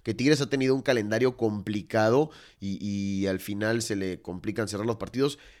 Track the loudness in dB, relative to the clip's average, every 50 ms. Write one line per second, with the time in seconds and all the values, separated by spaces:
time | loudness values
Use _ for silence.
0 | _ -6 -2 2 4 4 4 4 2 0 0 2 4 4 2 2 2 2 2 2
1 | 2 0 2 2 2 2 2 2 0 0 0 -2 -4 -4 -4 -4 -4 0 2 4
2 | 4 6 6 4 2 0 -4 -14 -20 -20 _ _ -8 -6 -6 -4 -4 -4 -4 -2
3 | -2 -2 -2 0 0 0 -2 -2 -4 -6 -6 -4 -2 -2 -2 -2 -2 -2 -4 -4
4 | -4 -4 -6 -8 -8 -12 -12 -8 -6 -6 -4 -4 -4 -4 -4 -4 -2 -2 -4 -4
5 | -6 -8 -2 -2 0 0 -2 -6 -14 -20 -20 -20